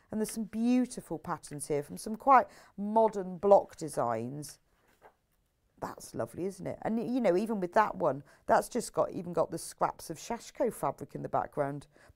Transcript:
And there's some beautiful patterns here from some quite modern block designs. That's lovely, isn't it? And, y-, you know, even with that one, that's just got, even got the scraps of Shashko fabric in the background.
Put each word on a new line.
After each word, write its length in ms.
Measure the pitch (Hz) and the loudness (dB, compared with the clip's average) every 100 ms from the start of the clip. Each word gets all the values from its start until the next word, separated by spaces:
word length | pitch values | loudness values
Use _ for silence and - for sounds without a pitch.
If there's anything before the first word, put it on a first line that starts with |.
| _ | _
And 100 | 214 | -6
there's 120 | 214 | -4
some 120 | 220 208 | -6 -6
beautiful 720 | 220 233 247 247 - - 160 | -2 2 2 0 -6 -10 -10
patterns 500 | - 160 - 147 - | -6 -8 -8 -12 -2
here 140 | 147 | -2
from 160 | 139 180 | -2 -10
some 200 | 214 214 | -10 -4
quite 300 | - 262 - - - - | 6 6 6 -8 -20 -10
modern 600 | 202 220 220 208 185 180 | -2 4 4 2 -6 -2
block 400 | 202 202 - - | 8 8 8 -8
designs. 840 | 156 151 120 113 120 147 143 - _ _ _ _ - _ _ _ _ _ _ _ | -8 -2 -2 -2 -4 -8 -12 -16 _ _ _ _ -20 _ _ _ _ _ _ _
That's 340 | - - - | -12 -12 -12
lovely, 300 | 131 113 - | -6 -6 -4
isn't 240 | 185 185 156 | -8 -6 -10
it? 100 | - | -6
And, 160 | - 226 | -2 -2
y-, 80 | - | -2
you 160 | 247 | 2
know, 160 | 220 175 | 4 4
even 240 | 220 214 | 2 -2
with 100 | 180 | 2
that 220 | 220 208 185 | 2 2 2
one, 260 | 165 135 - _ - | 0 0 -8 _ 2
that's 200 | 214 214 | 2 4
just 240 | 247 - | -4 -4
got, 200 | - - | -2 -2
even 200 | - 170 | -2 -4
got 180 | 170 151 | -2 -2
the 80 | - | -4
scraps 520 | - - 170 - - | -10 -4 -4 -4 -12
of 80 | 165 | -12
Shashko 560 | - 233 - - 262 | -8 -10 -10 -2 -2
fabric 420 | - 147 - 143 156 | 0 -4 -4 -12 -10
in 60 | |
the 80 | 143 | -2
background. 580 | 131 - - 139 143 - _ - | -2 -2 -2 -2 -4 -12 _ -18